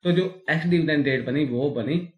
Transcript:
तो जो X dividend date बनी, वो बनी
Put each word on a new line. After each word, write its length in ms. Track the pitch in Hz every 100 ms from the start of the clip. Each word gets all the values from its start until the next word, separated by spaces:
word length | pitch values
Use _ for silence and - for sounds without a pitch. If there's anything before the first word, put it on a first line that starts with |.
तो 80 | 175
जो 140 | 170 - - -
X 160 | 156 170
dividend 380 | 175 156 151 139
date 200 | 131 120
बनी, 200 | 135 143
वो 240 | 120 143
बनी 280 | 123 110 165 175